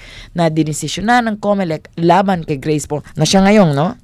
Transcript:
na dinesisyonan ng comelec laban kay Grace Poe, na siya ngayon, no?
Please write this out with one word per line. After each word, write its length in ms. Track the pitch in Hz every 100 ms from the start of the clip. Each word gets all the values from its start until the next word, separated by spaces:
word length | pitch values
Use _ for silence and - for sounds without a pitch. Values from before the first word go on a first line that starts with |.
| - - -
na 160 | 175 165
dinesisyonan 800 | 160 156 147 151 - 208 247 226
ng 100 | 208
comelec 480 | 208 196 180 151 - -
laban 480 | 170 175 196 180 156
kay 80 | 139
Grace 320 | 151 151 -
Poe, 160 | 147 - -
na 80 | 156
siya 160 | 190
ngayon, 320 | 196 214 170 139
no? 240 | 175 247